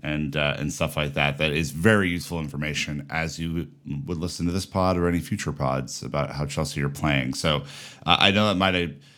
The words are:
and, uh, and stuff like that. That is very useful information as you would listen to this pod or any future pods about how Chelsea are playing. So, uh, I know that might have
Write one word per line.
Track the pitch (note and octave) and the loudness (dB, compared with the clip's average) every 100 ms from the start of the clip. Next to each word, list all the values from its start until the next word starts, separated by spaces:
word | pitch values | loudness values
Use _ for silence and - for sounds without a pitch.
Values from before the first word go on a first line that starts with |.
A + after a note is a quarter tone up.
and, | D2+ D2+ D2+ | -4 -2 -2
uh, | D2+ D2 - | 0 0 0
and | D2 | -4
stuff | - D#2 D#2 | -2 -2 -2
like | D2 | -2
that. | D2+ C#2+ C#2+ | 0 0 2
That | D#2 | 0
is | D2+ D2 | 0 -2
very | D2+ G2+ G#2+ F2+ | 2 4 4 4
useful | F2 - E2+ | -2 -4 -6
information | D2+ C#2+ D2+ D2 - D2 C#2+ | -6 -4 -4 -4 -4 -6 -4
as | D#2+ E2 D#2+ | -4 -4 -4
you | E2 E2 C#2+ - C#2+ C#2+ C#2 | -4 -4 -6 -10 -8 -6 -4
would | E2 | -4
listen | F2 - E2+ | -4 -2 -2
to | |
this | F#2 | -2
pod | F#2 F#2+ F#2 F2 | -2 2 2 4
or | F2 | 2
any | F2 | 2
future | - G2+ D2+ | 0 -4 -4
pods | C#2 C#2 C2+ C2 - | -2 0 0 -4 -8
about | B1 C#2+ C#2 | -4 -2 -2
how | C#2 C#2+ | -2 -4
Chelsea | E2 D2+ D2 | -2 -2 -2
are | C#2+ | -4
playing. | C#2+ D2 C#2 B1+ | 0 0 2 0
So, | C2+ E2 D2 - - - - - | 0 0 0 -2 -14 -16 -4 2
uh, | E2+ | 6
I | G2+ | 6
know | G2 G#2+ | 6 4
that | |
might | F#2 F#2+ | 4 4
have | F2+ E2+ C#2 - | 4 0 -4 -18